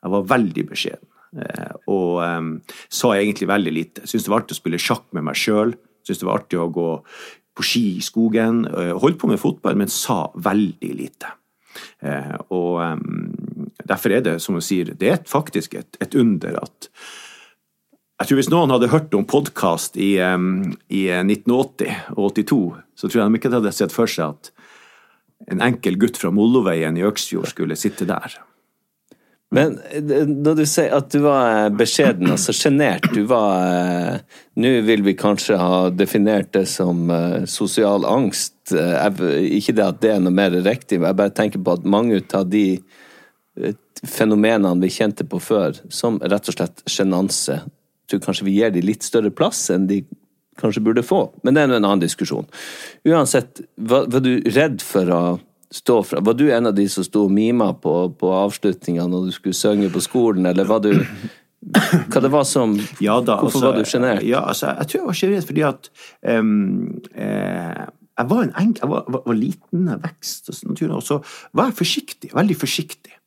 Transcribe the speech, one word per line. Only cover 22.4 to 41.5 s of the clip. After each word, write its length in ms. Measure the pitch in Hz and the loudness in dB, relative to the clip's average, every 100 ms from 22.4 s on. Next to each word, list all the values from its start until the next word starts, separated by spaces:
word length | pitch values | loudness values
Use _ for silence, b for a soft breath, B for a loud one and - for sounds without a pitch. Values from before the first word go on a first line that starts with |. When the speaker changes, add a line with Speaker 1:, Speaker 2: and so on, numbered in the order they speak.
| 104 131 87 - - | 0 0 0 -6 -20
Speaker 1:
så 160 | _ 101 | _ -4
tror 140 | 117 | 0
jeg 100 | 104 | 2
de 80 | 113 | 2
ikke 100 | 131 | 2
hadde 200 | 120 107 | 0 0
sett 200 | 90 95 | 0 -2
for 160 | - 113 | 0 -2
seg 240 | - 78 | 0 -6
at 180 | 76 - b b b b b b b b _ - | -6 -18 b b b b b b b b _ -8
en 100 | 92 | -2
enkel 360 | 117 123 - 90 | -2 0 -2 0
gutt 200 | 113 - | 0 0
fra 140 | 95 | -2
Molloveien 640 | 98 110 127 92 82 80 82 | 2 4 4 2 0 0 0
i 80 | 98 | 0
Øksfjord 440 | 104 - 90 82 | -2 -6 -6 -6
skulle 260 | - 80 80 | -6 -6 -2
sitte 300 | 101 - 90 | -4 -4 -4
der. 300 | 95 - - - _ _ _ _ _ _ b b b _ | -4 -6 -16 -20 _ _ _ _ _ _ b b b _
Speaker 2:
Men, 260 | 123 151 110 - | 2 2 0 -10
eh, 100 | 147 151 139 151 | -8 0 2 2
når 300 | 143 147 156 | 2 2 2
du 80 | 147 | 2
sier 240 | - 151 143 | 2 2 0
at 100 | 135 | 0
du 80 | 143 | 2
var, 220 | 147 139 123 110 107 | 4 4 4 4 2
eh, 20 | |
beskjeden, 580 | 104 - - 139 95 90 | 2 2 4 4 4 0
altså 180 | - - | 0 0
sjenert, 540 | 113 156 139 143 92 - | 0 2 4 2 2 0
du 80 | 117 | 0
var, 380 | 104 123 107 92 | 2 2 4 2
eh, 560 | 92 90 90 87 87 87 - B B - | 2 2 0 0 -2 -6 -10 B B -2
nå 140 | 117 127 | 2 2
vil 220 | 110 110 98 | 4 4 4
vi 80 | |
kanskje 420 | 95 104 101 - 98 | 2 0 0 2 2
ha 320 | 90 92 90 | 4 4 2
definert 600 | 90 95 110 104 107 95 | 2 0 4 4 2 2
det 140 | 98 92 | 0 0
som, 420 | - 90 87 85 | -2 0 0 0
eh, 360 | 85 85 87 90 | 0 0 -2 -4
sosial 580 | - 101 - 107 101 | -4 -2 2 2 2
angst. 680 | - 113 120 - - _ - | 2 0 0 -2 -8 _ -4
Eh, 240 | 87 85 82 | -2 0 0
jeg, 640 | 95 98 90 71 92 - | 0 0 0 0 2 0
ikke 140 | - 113 | 0 2
det 100 | 95 | 2
at 160 | 90 | 2
det 100 | 110 104 | 2 2
er 40 | |
noe 140 | 90 | 2
mer 160 | 90 98 | 4 2
riktig, 480 | 87 92 127 - 95 | 2 0 0 -2 0
men 140 | 82 | 0
jeg 20 | 95 | 2
bare 140 | 101 | 0
tenker 340 | - 110 | 2 -2